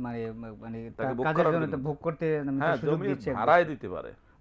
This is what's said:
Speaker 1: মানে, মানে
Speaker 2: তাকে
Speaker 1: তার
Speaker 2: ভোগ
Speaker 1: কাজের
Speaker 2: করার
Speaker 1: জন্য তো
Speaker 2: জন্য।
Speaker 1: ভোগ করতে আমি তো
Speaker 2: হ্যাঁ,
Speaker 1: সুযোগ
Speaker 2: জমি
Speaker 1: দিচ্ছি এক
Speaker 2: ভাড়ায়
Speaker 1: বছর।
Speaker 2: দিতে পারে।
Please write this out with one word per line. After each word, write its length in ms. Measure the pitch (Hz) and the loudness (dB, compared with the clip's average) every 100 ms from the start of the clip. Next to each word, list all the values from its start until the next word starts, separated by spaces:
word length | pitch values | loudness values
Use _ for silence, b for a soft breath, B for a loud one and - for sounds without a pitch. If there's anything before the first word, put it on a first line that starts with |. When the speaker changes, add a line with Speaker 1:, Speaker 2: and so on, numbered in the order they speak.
| 123 | -4
Speaker 1:
মানে, 140 | 117 113 113 113 107 | -6 -6 -8 -12 -12
মানে 140 | 113 113 | -10 -10
Speaker 2:
তাকে 120 | 113 - | -10 -4
Speaker 1:
তার 180 | 131 123 | -2 0
Speaker 2:
ভোগ 60 | 139 | 2
Speaker 1:
কাজের 120 | 160 | 4
Speaker 2:
করার 140 | 160 | 4
Speaker 1:
জন্য 120 | 165 156 | 2 0
তো 40 | |
Speaker 2:
জন্য। 120 | - 151 | -2 -4
Speaker 1:
ভোগ 80 | 143 165 | -4 -4
করতে 180 | 156 160 151 | -2 0 0
আমি 180 | 139 139 | 0 0
তো 40 | |
Speaker 2:
হ্যাঁ, 140 | 151 151 | 2 0
Speaker 1:
সুযোগ 160 | 143 160 | 0 0
Speaker 2:
জমি 80 | 180 | 0
Speaker 1:
দিচ্ছি 160 | 127 113 | -4 -4
এক 60 | 123 | 0
Speaker 2:
ভাড়ায় 280 | 120 170 | 6 6
Speaker 1:
বছর। 80 | 165 | 6
Speaker 2:
দিতে 160 | 139 104 | 0 -6
পারে। 160 | 85 60 - b b | -8 -10 -14 b b